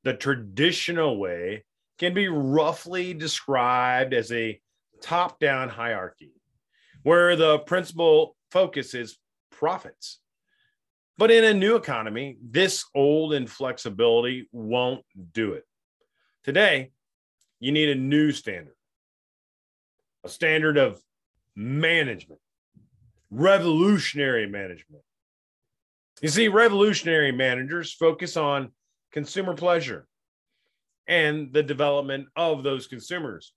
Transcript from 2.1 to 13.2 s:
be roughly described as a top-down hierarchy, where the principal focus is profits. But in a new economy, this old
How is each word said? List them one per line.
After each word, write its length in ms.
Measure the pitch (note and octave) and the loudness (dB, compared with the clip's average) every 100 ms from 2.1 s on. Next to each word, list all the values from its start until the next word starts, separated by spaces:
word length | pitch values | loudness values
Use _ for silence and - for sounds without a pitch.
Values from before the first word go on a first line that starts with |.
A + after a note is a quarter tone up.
be 140 | F3+ G3 | -2 -2
roughly 840 | D#3 C3 D3 D3+ D#3+ E3+ F3+ F3+ | -2 0 2 0 -2 -8 -6 -6
described 1000 | D#3+ D#3 - - C3+ B2 B2+ B2 B2+ C3 | -8 -6 -6 -2 0 2 2 2 0 0
as 180 | B2+ A2 | -2 -2
a 260 | A#2 A2+ G#2+ _ _ _ _ | -4 -4 -8 _ _ _ _
top-down 680 | - E3+ F3 - D3 C3+ B2+ | -4 -2 -2 0 0 0 -4
hierarchy, 640 | A2+ A#2 G#2 F#2 _ D2+ _ _ _ _ _ _ _ | -6 -6 -6 -8 _ -20 _ _ _ _ _ _ _
where 340 | C#3+ F3 F3 E3+ | 2 4 6 4
the 220 | D#3+ D3+ | 4 2
principal 800 | - F3+ E3+ E3 E3 D#3 D#3 _ _ | 2 -4 -4 2 6 6 4 _ _
focus 440 | F3+ F#3 D3 C3 | 0 0 -2 -8
is 240 | B2 A2+ - _ _ _ | -10 -12 -16 _ _ _
profits. 720 | - D3+ F3+ - _ - - _ _ _ _ _ _ _ _ _ - | -4 -4 -4 -10 _ -20 -20 _ _ _ _ _ _ _ _ _ 0
But 120 | A3 | 6
in 140 | A3+ | 6
a 80 | A3 | 6
new 240 | G3+ G3 A3+ | 4 2 2
economy, 640 | - A#2+ A2 A2 C#3 A2 | 0 -6 -6 -8 -10 -14
this 440 | A#2 B2 F#3 - - | -4 0 0 -2 -6
old 400 | C#3 C#3 D#3 | 2 2 2